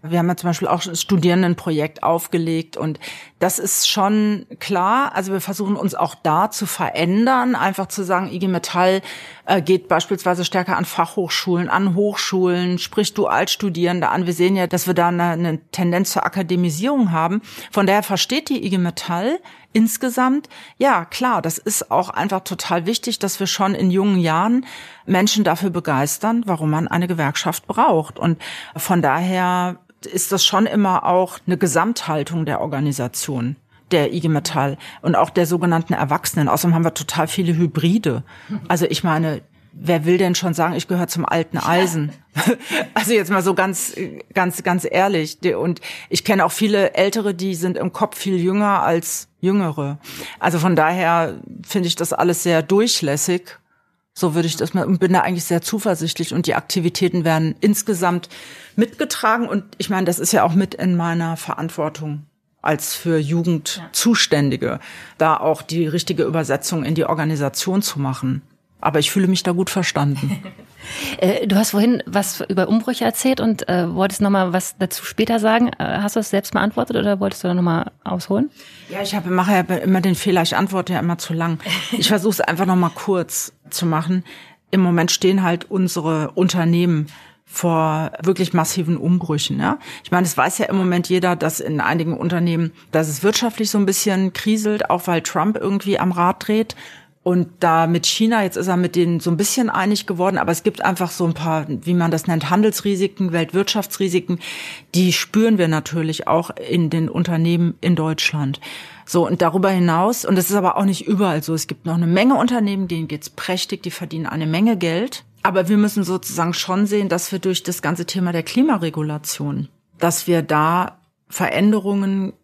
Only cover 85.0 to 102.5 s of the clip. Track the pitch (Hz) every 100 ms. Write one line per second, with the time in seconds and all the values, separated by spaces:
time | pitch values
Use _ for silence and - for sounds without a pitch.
85 | 170 - 190 190 180 175 - 196 185 185
86 | 160 156 151 - 180 175 165 170 175 160
87 | 151 - - _ _ - 175 165 160 156
88 | 160 - 170 190 185 175 160 190 160 170
89 | 165 180 170 151 - 196 - 285 - -
90 | - 180 180 - 139 - 220 196 185 175
91 | 170 185 180 175 160 160 - 156 - 165
92 | 160 - 170 170 170 165 165 - - 160
93 | 156 143 196 214 240 - 214 214 196 196
94 | 214 190 190 - 214 220 214 208 - 180
95 | 180 170 160 165 180 214 - 196 196 196
96 | 185 175 175 190 - 214 226 - - -
97 | _ _ - 180 170 - 170 165 165 170
98 | - - 220 226 190 - 180 180 180 175
99 | 175 170 175 165 202 - 233 - 190 208
100 | - 175 185 190 - 165 220 - - 185
101 | 180 - 170 156 165 160 156 135 170 180
102 | 170 165 165 165 143